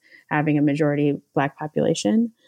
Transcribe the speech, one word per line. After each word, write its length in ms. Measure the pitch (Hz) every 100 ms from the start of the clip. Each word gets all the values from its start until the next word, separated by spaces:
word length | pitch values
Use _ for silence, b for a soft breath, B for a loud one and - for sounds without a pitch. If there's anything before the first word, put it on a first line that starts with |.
| b b b
having 280 | 151 151 147
a 40 |
majority 580 | 147 143 151 147 147 139 -
Black 240 | - 139 -
population. 760 | 156 151 147 160 202 220 233 -